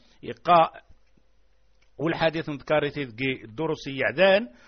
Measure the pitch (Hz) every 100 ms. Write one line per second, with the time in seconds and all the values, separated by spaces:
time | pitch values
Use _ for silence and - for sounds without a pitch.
0 | _ _ - 120 - 170 165 - - -
1 | _ _ _ _ _ _ _ _ _ -
2 | 156 160 165 160 156 143 - 151 143 147
3 | 135 110 135 131 113 107 160 151 143 135
4 | 110 127 190 196 247 -